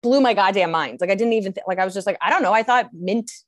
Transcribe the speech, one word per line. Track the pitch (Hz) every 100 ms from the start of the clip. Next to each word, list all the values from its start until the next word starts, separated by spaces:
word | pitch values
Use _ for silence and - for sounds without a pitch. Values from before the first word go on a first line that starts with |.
blew | 240 269
my | 254
goddamn | 202 190 202 175
mind. | 165 139 120
Like, | 180
I | 196
didn't | 233
even, | 226 196
th-, | 185 -
like, | 185
I |
was | 190 190
just | 190
like, | 180
"I | 175
don't | 359
know. | 214
I | 214
thought | 226 247 240
mint | 165 180 226 226 -